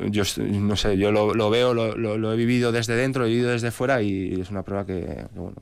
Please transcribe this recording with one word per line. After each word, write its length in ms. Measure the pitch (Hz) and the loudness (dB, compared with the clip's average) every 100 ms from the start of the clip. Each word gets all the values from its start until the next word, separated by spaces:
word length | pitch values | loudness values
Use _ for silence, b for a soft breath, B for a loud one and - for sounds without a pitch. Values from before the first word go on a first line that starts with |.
| 101 | 0
yo 180 | 104 95 - | 0 0 -2
no 380 | 107 101 101 101 | -2 0 0 0
sé, 200 | 104 95 | 2 2
yo 140 | 101 | 4
lo, 220 | 107 104 | 4 2
lo 160 | 104 104 | 2 2
veo, 240 | 117 123 | 4 4
lo, 240 | 117 113 107 | 2 0 -2
lo, 220 | 110 110 | -2 -2
lo 120 | 110 | -2
he 40 | 113 | 0
vivido 360 | 117 123 120 | 2 2 2
desde 240 | 117 113 117 | 0 0 0
dentro, 280 | 131 131 | 0 0
lo 40 | 117 | 0
he 40 | |
vivido 180 | 120 123 | 2 2
desde 220 | 120 117 | 0 -2
fuera 320 | - 127 131 | -2 0 2
y 360 | 104 98 95 95 | 2 -2 -2 -4
es 120 | 92 | -6
una 100 | 101 | -8
prueba 240 | 95 98 95 | -6 -6 -4
que, 160 | 92 - 65 - | -6 -6 -8 -10
que, 60 | 98 | -12
bueno, 160 | 87 - | -12 -14